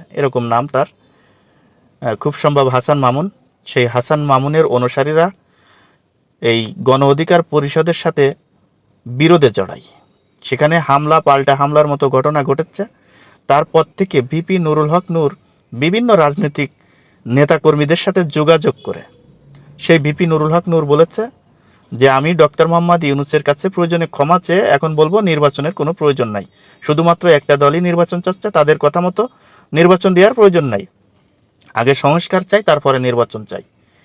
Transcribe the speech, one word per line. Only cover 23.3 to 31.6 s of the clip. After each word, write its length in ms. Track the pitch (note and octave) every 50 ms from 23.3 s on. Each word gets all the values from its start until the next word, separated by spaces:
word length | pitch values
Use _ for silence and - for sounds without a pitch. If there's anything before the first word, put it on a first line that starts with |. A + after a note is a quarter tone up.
| D3+ D3+
কাছে 240 | D3+ C#3+ C#3+ - - F#3+
প্রয়োজনে 380 | - F3 F3 E3 F3 E3+ E3
ক্ষমা 320 | D#3 - - C#3+ D#3 F3 F3+
চেয়ে 260 | - - E3+ G3 -
এখন 240 | - C#3+ C#3 E3 D#3+ D#3
বলবো 200 | D3 D#3 D#3 F#3+ A3
নির্বাচনের 540 | G#3 F3 D#3 D3 D3 C#3+ - - C#3 - -
কোনো 180 | - C#3+ D#3
প্রয়োজন 360 | F#3 - D#3 D3 C3+ C3+ A#2 G#2+
নাই। 180 | G#2 G2+ F2+ - _ _ _ _ _ _
শুধুমাত্র 420 | - - D3+ D#3+ E3 E3+ E3+ - F3+ F3
একটা 260 | D#3 C#3+ - - C#3+
দলই 240 | C#3+ C#3+ C#3+ D3+ E3+
নির্বাচন 380 | F3+ F3 E3+ E3+ E3+ - F3+ F3
চাচ্ছে, 280 | - F#3 - - - G#3
তাদের 260 | - D#3+ D3 D3 D#3 -
কথা 220 | - D#3 - F3
মতো 220 | F3+ F3+ F3 - A#3 - _ _ _ _ _ _ _ _
নির্বাচন 380 | - D#3 F3 F3 F#3 F3 - F#3+ F3+
দেওয়ার 200 | F3+ F#3+ A3 B3+
প্রয়োজন 300 | A#3 G#3 G3 F3 E3 D3
নাই। 200 | B2+ G#2+ G2 F#2+ - _ _ _ _ _ _ _ _ _ _ _ _ _ _